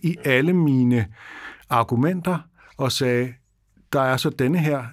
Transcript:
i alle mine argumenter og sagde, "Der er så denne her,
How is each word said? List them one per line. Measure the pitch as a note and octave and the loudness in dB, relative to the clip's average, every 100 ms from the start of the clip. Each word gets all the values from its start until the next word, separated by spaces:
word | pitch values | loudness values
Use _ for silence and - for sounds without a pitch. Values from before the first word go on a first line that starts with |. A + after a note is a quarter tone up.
i | D#3+ E3+ | -4 -2
alle | C#3+ B2+ D#3 | 0 2 4
mine | F3+ D3+ C3 B2 B2 G#2 - - - - - - | 2 4 4 4 2 0 -8 -20 -18 -18 -18 -2
argumenter | A#2 A#2 A#2+ D3+ F#3 F3 E3+ - _ - - | -2 0 0 0 0 -2 -4 -6 _ -20 -6
og | C3+ | -4
sagde, | - B2+ B2 B2+ B2 _ _ _ _ - | -2 0 0 -2 -8 _ _ _ _ -4
"Der | C#3+ | 0
er | C3 C3 | 0 0
så | D#3 | -2
denne | C#3+ C3 F3 | -2 0 2
her, | D3+ C#3+ A#2+ | 0 -2 -6